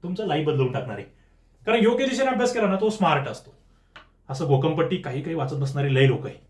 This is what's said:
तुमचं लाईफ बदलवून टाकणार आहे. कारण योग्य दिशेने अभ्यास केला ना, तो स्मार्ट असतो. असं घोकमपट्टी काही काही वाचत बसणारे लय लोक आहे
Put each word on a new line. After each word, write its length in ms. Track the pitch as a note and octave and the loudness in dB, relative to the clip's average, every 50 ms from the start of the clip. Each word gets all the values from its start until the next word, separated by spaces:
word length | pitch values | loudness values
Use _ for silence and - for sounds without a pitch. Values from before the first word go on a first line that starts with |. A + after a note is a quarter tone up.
| - | -6
तुमचं 240 | E3+ F#3 - - | -8 -6 -4 -4
लाईफ 200 | - D3+ D3+ D3+ | -2 -2 0 0
बदलवून 260 | D3 C#3 C3 C3 B2 A#2+ | 0 2 2 0 0 0
टाकणार 240 | A#2 G#2 - G#2 | -4 -8 -8 -10
आहे. 100 | G2+ - - _ _ _ _ _ _ _ _ _ _ - | -12 -12 -16 _ _ _ _ _ _ _ _ _ _ -2
कारण 120 | - A3 A#3 G#3 | 0 2 4 4
योग्य 240 | A3+ A#3+ - C4+ | 4 4 2 0
दिशेने 240 | C4+ B3 - C4+ C4 | -2 0 0 0 0
अभ्यास 240 | B3 G#3 B3 - - | 0 0 0 0 0
केला 120 | A#3+ G#3+ | 0 0
ना, 100 | G3 F#3+ F#3+ | 0 0 2
तो 100 | G#3+ A3 | 0 0
स्मार्ट 380 | G#3 - F#3+ E3 D3+ C#3+ C3+ B2 | 0 2 2 2 2 2 0 -4
असतो. 260 | G#2+ - - - - _ _ _ _ _ _ _ _ - - _ _ _ _ _ | -8 -12 -16 -20 -20 _ _ _ _ _ _ _ _ -20 -20 _ _ _ _ _
असं 180 | C3+ C3+ E3+ | -6 -6 0
घोकमपट्टी 500 | C#3 C#3 C3 C#3 D#3+ D#3 - B3 - F#3 | 2 2 4 4 2 0 0 0 0 -2
काही 260 | F3+ - C#3 B2+ C#3 C3+ | -4 -4 -6 -8 -8 -6
काही 140 | D#3+ E3 | -6 -6
वाचत 180 | D#3+ C#3 C3+ D3+ | -4 -4 -4 -4
बसणारे 400 | C3+ C#3 C3+ - C#3+ C#3 C#3 C3 | -6 -6 -4 -4 -2 -2 0 4
लय 120 | C3 C#3 | 4 4
लोक 200 | C3 A#2+ A2 - | 4 4 2 -2
आहे 80 | - - - _ _ | -10 -12 -14 _ _